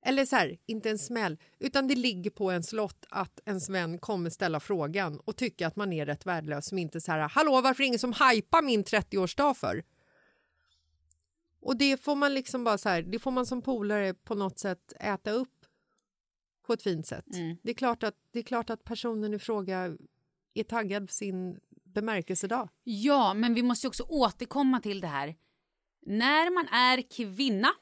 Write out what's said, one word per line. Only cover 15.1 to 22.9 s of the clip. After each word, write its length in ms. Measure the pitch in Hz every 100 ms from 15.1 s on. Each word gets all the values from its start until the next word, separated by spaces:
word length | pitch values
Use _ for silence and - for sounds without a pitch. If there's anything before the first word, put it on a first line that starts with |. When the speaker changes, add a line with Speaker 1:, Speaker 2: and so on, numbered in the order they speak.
| 196 -
Speaker 1:
upp 360 | 220 262 _ _ _ _ _ _ _ _ _ _ _ _
på 60 |
ett 100 | 226
fint 240 | - 170 160
sätt. 280 | - -
Speaker 2:
Mm. 220 | 180 165 170
Speaker 1:
Det 80 | -
är 40 |
klart 280 | 233 262 233
att, 120 | 220 - _
det 60 | 240
är 40 |
klart 280 | 226 240 233
att 140 | 220
personen 500 | - 226 240 220 214
i 40 | 208
fråga 580 | - 214 190 185 185 156 - _ _ _ _
är 100 | -
taggad 440 | 220 233 214 202 196
för 40 |
sin 440 | - 202 185 180 175 _ -
bemärkelsedag. 840 | _ 196 214 208 165 185 190 233 190 _
Speaker 2:
Ja, 500 | -